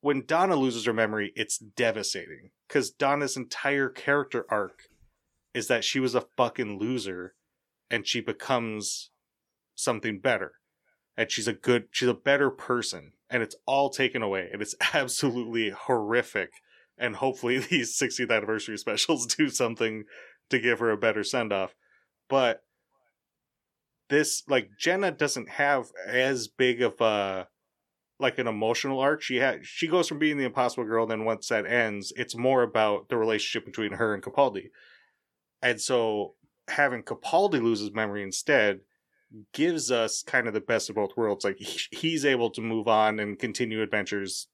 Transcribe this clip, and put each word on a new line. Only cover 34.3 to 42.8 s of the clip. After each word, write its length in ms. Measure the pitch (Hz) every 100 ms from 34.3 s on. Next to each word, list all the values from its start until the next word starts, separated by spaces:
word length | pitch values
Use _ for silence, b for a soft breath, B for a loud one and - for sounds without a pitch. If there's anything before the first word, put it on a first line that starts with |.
| - - 101 - b b b b b b _ _ _
And 200 | 127 113
so 540 | - 131 113 107 95 _ _ _ -
having 360 | - 143 123
Capaldi 580 | 113 113 - 165 202 160
lose 180 | 117 110
his 120 | 104
memory 300 | 104 107 101
instead 600 | 98 95 - 143 107 95 _ _ _ _ _ 110 104
gives 380 | - 160 165 120
us 300 | 123 113 -
kind 260 | - 131 117
of 60 |
the 80 | 107
best 280 | - 113 -
of 60 | 107
both 220 | 101 -
worlds. 260 | 113 101
Like, 140 | 101 98
he, 220 | 98 - -
he's 340 | - 160 160 139
able 260 | 127 117
to 100 | 98
move 260 | 113 113